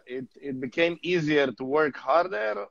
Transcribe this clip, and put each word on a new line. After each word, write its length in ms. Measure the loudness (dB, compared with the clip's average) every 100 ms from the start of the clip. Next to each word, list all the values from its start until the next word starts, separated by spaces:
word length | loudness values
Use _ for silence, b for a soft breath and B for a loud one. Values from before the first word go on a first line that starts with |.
| -10
it, 200 | -12 -12 -14
it 180 | -10 -8
became 400 | -6 0 0 0
easier 460 | -2 0 2 2 2
to 120 | -2
work 320 | -2 2 2 0
harder, 720 | 2 2 2 -2 -4 -4 -8